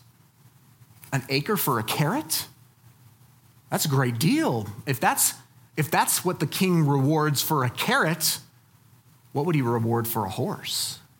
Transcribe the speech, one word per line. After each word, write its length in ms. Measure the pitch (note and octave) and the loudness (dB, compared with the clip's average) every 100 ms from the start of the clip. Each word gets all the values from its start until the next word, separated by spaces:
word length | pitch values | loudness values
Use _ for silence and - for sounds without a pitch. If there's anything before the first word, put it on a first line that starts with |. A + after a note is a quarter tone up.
| - _ _ _ - _ _ _ - - - | -18 _ _ _ -20 _ _ _ -20 -20 -8
an 120 | C3+ - | -8 -4
acre 280 | C#3 D3 G3+ | -4 -2 -2
for 220 | D3 A#2 | 0 0
a 40 | |
carrot? 640 | A2 - D3+ C4+ G#3+ - - - - _ - - - - - _ _ _ _ | -2 -2 0 -2 -4 -6 -6 -16 -20 _ -20 -20 -20 -20 -20 _ _ _ _
That's 140 | D3+ | -2
a 40 | D#3 | 0
great 300 | C3+ B2+ A2+ | 2 0 2
deal. 500 | E3 D4+ D4+ A#2 G2+ - - | 2 2 2 -2 -6 -8 -6
If 140 | C3+ | 0
that's, 340 | G3 C4+ - - - - - - | 2 2 0 -2 -14 -20 -10 -6
if 140 | D3 | 0
that's 340 | F3+ - - | 2 2 0
what 140 | F3+ E3+ | -2 -2
the 80 | D3+ | -4
king 400 | - F#3 E3+ C#3+ | 0 2 4 4
rewards 560 | C#3 C3+ D#3 D3+ C3 | 4 4 4 2 0
for 220 | - D3+ | 0 0
a 60 | B2 | 0
carrot, 680 | - - C4 E3+ E3+ - - - _ _ _ _ - _ _ _ | -2 0 2 2 0 -2 -4 -8 _ _ _ _ -20 _ _ _
what 120 | C#3 | -4
would 100 | E3+ | 0
he 80 | D3+ | 2
reward 440 | A#2+ A#2+ A2+ A#2 A2+ | 2 0 0 0 0
for 180 | A2+ | -2
a 60 | F#2+ | -4
horse?" 680 | A#2+ F3+ - - - - - - _ | -4 -4 -6 -6 -6 -6 -10 -18 _